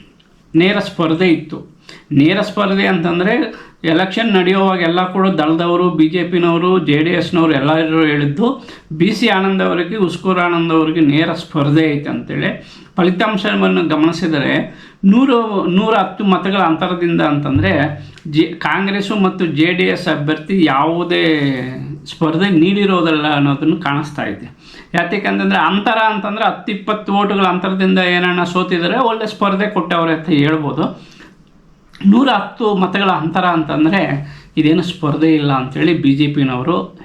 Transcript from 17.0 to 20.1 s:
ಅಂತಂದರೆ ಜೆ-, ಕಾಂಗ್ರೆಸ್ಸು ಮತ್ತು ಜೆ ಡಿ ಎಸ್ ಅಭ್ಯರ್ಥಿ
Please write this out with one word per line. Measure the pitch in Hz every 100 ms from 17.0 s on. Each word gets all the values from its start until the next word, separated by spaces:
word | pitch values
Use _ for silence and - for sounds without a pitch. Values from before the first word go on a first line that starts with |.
| 175 165
ಅಂತಂದರೆ | 160 143 143 139 190 156 147 - - - 156
ಜೆ-, | 147 170
ಕಾಂಗ್ರೆಸ್ಸು | - 156 170 196 196 190 214
ಮತ್ತು | 185 190 170
ಜೆ | 143 170
ಡಿ | 180
ಎಸ್ | 185 180
ಅಭ್ಯರ್ಥಿ | 170